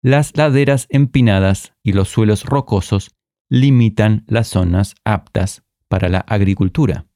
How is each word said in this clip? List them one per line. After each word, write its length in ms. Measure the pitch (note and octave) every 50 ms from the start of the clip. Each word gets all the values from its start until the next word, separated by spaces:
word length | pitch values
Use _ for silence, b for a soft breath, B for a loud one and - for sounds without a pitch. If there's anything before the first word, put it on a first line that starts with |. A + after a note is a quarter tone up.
las 340 | - B2+ C3+ C#3+ D3+ - _
laderas 500 | - D3+ D3+ C3 C#3 C#3+ C3+ C#3 C3 - _
empinadas 840 | - C3+ C#3+ B2+ - C#3 B2 A2+ G2 F#2+ F#2+ F#2+ G2 F#2+ - - _ _ _
y 80 | -
los 160 | F#2 F#2+ F#2+ -
suelos 360 | - - A2+ G#2+ G#2+ G2 -
rocosos 680 | - C3+ C#3+ C3+ - - F#2+ F2+ - - G2 - - _ _ _ _ _ _ _ _
limitan 760 | - B2 C3 C#3 C3+ B2 A#2 A2 G#2 - G#2+ G#2+ G#2+ G#2+ -
las 220 | - A2+ A2+ A2+ -
zonas 480 | - F#2+ F#2 F2 F2 F#2 G2+ - - _ _
aptas 580 | A2 G#2+ - - _ _ - F#2 F#2+ - - _ _ _ _ _
para 220 | _ - F#2+ F#2+ F2+
la 120 | F2+ F#2
agricultura. 880 | - - A2+ G#2 G2 F#2+ G2 - G2 F#2 - - D3+ A2 D2+ C2 D#2+ _ _